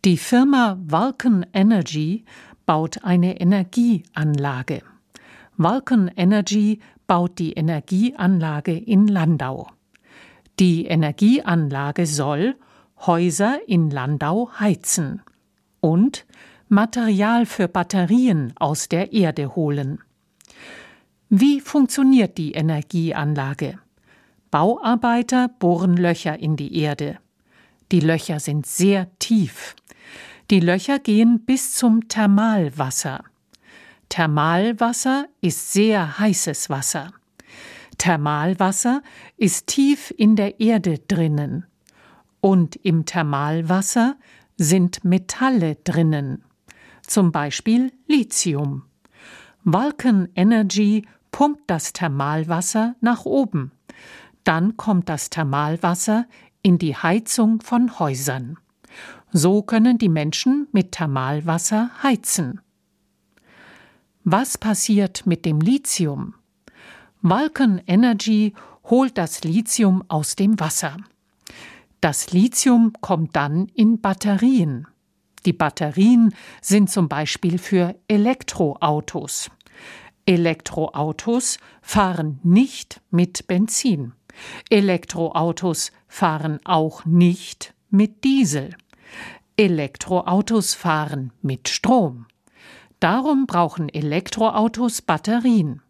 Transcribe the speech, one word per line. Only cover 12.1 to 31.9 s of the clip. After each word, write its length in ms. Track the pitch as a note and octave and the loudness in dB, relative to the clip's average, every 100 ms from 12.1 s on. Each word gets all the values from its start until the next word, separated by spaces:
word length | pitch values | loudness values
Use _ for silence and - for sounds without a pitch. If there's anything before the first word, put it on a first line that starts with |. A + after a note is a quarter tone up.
| D3 C#3+ D3 G#3+ C4 _ _ _ _ | -2 -2 0 -2 -4 _ _ _ _
Häuser 600 | - E3+ F3 E3 G3+ C#4+ A4+ | 0 2 2 0 0 -2 0
in 240 | F3+ D#3 | 0 0
Landau 600 | C#3+ B2+ D3 D3 F#3+ A#3+ - | -2 -4 -4 -2 -2 -4 -2
heizen 600 | G#3 E3+ - - C#3+ - _ _ _ _ _ _ | -2 -2 -2 -4 -4 -8 _ _ _ _ _ _
und 440 | E3 E3 B3 - _ _ - _ _ | 0 2 2 -2 _ _ -20 _ _
Material 800 | G3+ A3+ B3 A3+ G3 G#3 A#3 A#3 | 0 0 -2 0 0 2 2 0
für 200 | - F3+ | -2 -2
Batterien 840 | F#3+ F3 G3 F3 A#3 B3+ E3 B2 - | -2 -2 0 2 2 2 0 -2 -4
aus 280 | D3 D3+ - | -4 -2 -4
der 240 | E3+ G3 | -4 -2
Erde 440 | A3 F3 D#3 C#3 F3+ | 0 0 0 -6 -4
holen. 420 | D3+ C#3+ C3+ D3+ _ _ _ _ _ - - - - _ _ _ _ | -2 -2 -6 -8 _ _ _ _ _ -20 -20 -20 -20 _ _ _ _
Wie 320 | G3 C#4 C#4+ | 4 4 2
funktioniert 800 | - D4+ C4 - C4+ C4 G3 - | -2 0 0 2 4 4 4 -2
die 140 | D#3 | -6
Energieanlage? 1300 | - D#3 D3+ D3+ F3 E3 D#3 D3 D3 C3+ C#3 C#3 F#3 _ _ _ _ _ _ _ | -2 -2 -2 -2 -4 -2 -2 -2 -2 -4 -6 -8 -10 _ _ _ _ _ _ _
Bauarbeiter 960 | D3 F3+ C4+ C#4 A#3+ A#3+ A#3 A#3+ B3+ B3 | 0 2 0 0 0 0 0 0 0 0
bohren 480 | _ F3 E3+ F3+ F3 | _ 0 0 2 2
Löcher 420 | F3 E3+ E3 D#3 | 2 0 -4 -6
in 180 | D#3 D3+ | -4 -4
die 220 | C#3+ - | -4 -4
Erde. 400 | D3+ C#3+ D3 - _ _ _ _ _ _ _ | -4 -4 -8 -10 _ _ _ _ _ _ _
Die 100 | F3+ | 2
Löcher 380 | D#3 E3 - D3+ | 2 0 -2 -8
sind 260 | D3 D3 | -4 -6
sehr 460 | - - F#3 G3 F3+ _ | -6 0 2 2 -2 _
tief. 560 | - A3+ D3 - - - _ - - - - - _ | -2 0 0 -6 -18 -20 _ -20 -20 -20 -20 -20 _
Die 100 | G3 | 2
Löcher 380 | E3+ F#3 - C#4 | 4 0 0 -2
gehen 440 | C#4 G#3+ A#3 A#3 | 2 4 4 2
bis 300 | A3+ C4 - | 0 -2 -2
zum 340 | - B3 | -2 2